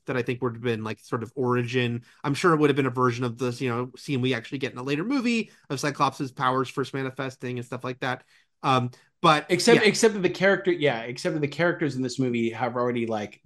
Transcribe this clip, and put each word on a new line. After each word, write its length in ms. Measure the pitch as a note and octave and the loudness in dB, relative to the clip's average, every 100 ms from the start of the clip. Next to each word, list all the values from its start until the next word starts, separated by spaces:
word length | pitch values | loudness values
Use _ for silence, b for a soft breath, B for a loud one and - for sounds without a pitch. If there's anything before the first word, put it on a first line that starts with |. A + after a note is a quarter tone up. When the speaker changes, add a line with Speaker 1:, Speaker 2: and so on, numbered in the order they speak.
| - | -6
Speaker 1:
that 100 | B2+ | -4
I 60 | |
think 200 | A#2 B2 | -2 -2
would 120 | B2+ | -4
have 80 | A2+ | -4
been, 220 | A#2+ A2 | -4 -4
like, 140 | G#2+ A2 | -4 -10
sort 220 | - B2 | -6 -6
of 100 | A2 - | -6 -4
origin. 640 | B2 B2 A#2+ B2+ A#2+ A#2+ b b | 0 0 0 0 0 -2 b b
I'm 100 | C#3+ | -4
sure 180 | C#3 F3+ | 2 4
it 60 | D#3 | 4
would 120 | D3 | 4
have 60 | C#3 | 4
been 100 | C3+ | 0
a 40 | |
version 340 | B2 B2 A#2+ | 2 2 2
of 140 | B2 A#2 | -4 -4
this, 220 | B2 A#2+ | -6 -4
you 80 | C3 | -4
know, 220 | A#2 B2+ - | -4 -6 -10
scene 240 | - C3+ | -6 -2
we 140 | B2+ | 0
actually 240 | A#2+ A2+ C#3+ | -2 -4 -6
get 140 | B2+ | -6
in 60 | A#2 | -6
a 40 | |
later 220 | C3 D3 | -6 -4
movie 460 | G#3 C#4+ A#3+ A#3 G#3+ b b | -2 -2 0 -2 -4 b b
of 120 | C#3 | -4
Cyclops' 500 | D3+ C#3+ C#3 - C3+ | -2 0 -2 -2 -8
powers 360 | - C3 B2+ B2+ | -4 -2 0 -2
first 240 | - C3 | -4 -6
manifesting 680 | C#3 C3 B2+ C3+ B2+ B2+ B2 | -6 -8 -8 -10 -8 -10 -8
and 60 | |
stuff 200 | A#2 A#2+ | -8 -8
like 160 | B2+ B2+ | -8 -6
that. 240 | C3+ C3 _ b b _ | -4 -6 _ b b _
Um, 280 | D3 B2+ B2 - b _ | 2 2 2 -6 b _
but 240 | E3+ D3+ D3 | 4 4 4
Speaker 2:
Except, 340 | F3 - A#3 | 2 6 6
Speaker 1:
yeah. 60 | G#3+ | 6
Speaker 2:
except 260 | - A3+ | 4 2
that 60 | G3+ | 4
the 80 | F3+ | -2
character, 400 | - F#3+ F#3 F#3 | 2 2 2 2
yeah, 300 | E3+ C#3+ A#2 | 2 2 0
except 320 | A#2 A#2+ F3+ | -4 -6 -4
that 60 | D#3 | -2
the 80 | C#3+ | -2
characters 480 | - E3+ E3+ D3+ B2+ | 0 0 2 -2 -2
in 60 | |
this 160 | B2+ - | -4 0
movie 320 | B2+ A#2+ A2+ | 0 0 0
have 260 | A2+ B2 A#2+ | -2 -4 0
already, 300 | B2 A#2+ A2+ | 0 0 -2
like, 340 | A2 G#2 - | -2 -6 -10